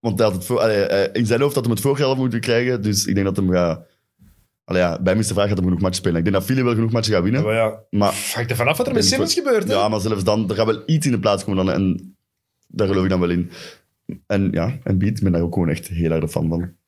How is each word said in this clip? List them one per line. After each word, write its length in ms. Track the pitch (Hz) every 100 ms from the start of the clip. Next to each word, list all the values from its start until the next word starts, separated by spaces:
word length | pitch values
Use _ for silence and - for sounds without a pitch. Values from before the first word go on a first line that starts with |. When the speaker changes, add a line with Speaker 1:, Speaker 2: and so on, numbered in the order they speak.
Speaker 1:
want 180 | 117 101
hij 80 | 110
had 80 | 92
het 80 |
voor-, 160 | - 123
allee, 160 | 113 104 98
eh, 340 | 98 98 -
in 60 | 113
zijn 140 | 117
hoofd 140 | 143
had 100 | 143
hij 80 | 117
het 100 | 107
vorig 160 | 139 139
jaar 80 | 139
al 100 | 131
moeten 240 | 127 117
krijgen, 420 | 113 117 123 123
dus 240 | 104 101 -
ik 80 |
denk 120 | 98 98
dat 100 | 95
hem 140 | 95
gaat, 360 | 90 87 80 - _ _ _ - _ _ _
allee, 180 | - 90
ja, 180 | 87 82
bij 100 | 92
hem 80 | 98
is 80 | 110
de 60 |
vraag, 120 | 95 101
gaat 80 | 98
hem 80 | 92
genoeg 140 | 87
matchen 200 | 95 90
spelen? 160 | 98 85
Ik 60 |
denk 120 | 82 95
dat 80 |
Philly 200 | 95 131
wel 100 | 123
genoeg 180 | 113 113
matchen 200 | 117 110
gaat 80 | 101
winnen. 180 | 90 127
Speaker 2:
Ja, 60 | 151
maar 80 | 113
ja, 260 | 110 - -
Speaker 1:
Maar 400 | 101 101 - -
Speaker 2:
hangt 160 | 113 120
er 60 | 120
vanaf 200 | 123 -
wat 100 | 247
er 60 |
Speaker 1:
ik 60 | 240
Speaker 2:
met 100 | 202
Speaker 1:
denk 60 | 262 -
Speaker 2:
Simmons 60 |
Speaker 1:
wel 100 | -
Speaker 2:
gebeurt, 240 | 285 226 180
hè? 60 |
Speaker 1:
Ja, 140 | 98 104
maar 120 | 110
zelfs 240 | 98 104
dan, 240 | 92 107 104
er 40 | 101
gaat 100 | 110
wel 160 | 107 -
iets 200 | 156 147
in 60 |
de 60 | 117
plaats 260 | 104 98
komen 200 | - 95 95
dan, 80 |
en 420 | 78 95 87 - - _ _ _ _ _
daar 200 | - 101
geloof 180 | 98
ik 60 | 92
dan 100 | 95
wel 100 | 87
in. 200 | 87 87 - - - _ _ _ - _
En 220 | 101 98
ja, 260 | 101 113 139
Embiid, 320 | - 92 101 113
ik 60 |
ben 100 | 98
daar 100 | 85
ook 100 | 85
gewoon 140 | 95 82
echt 200 | 82 -
heel 220 | 85 82
erg 200 | 80 78
fan 180 | 80 80
van. 240 | 85 90 -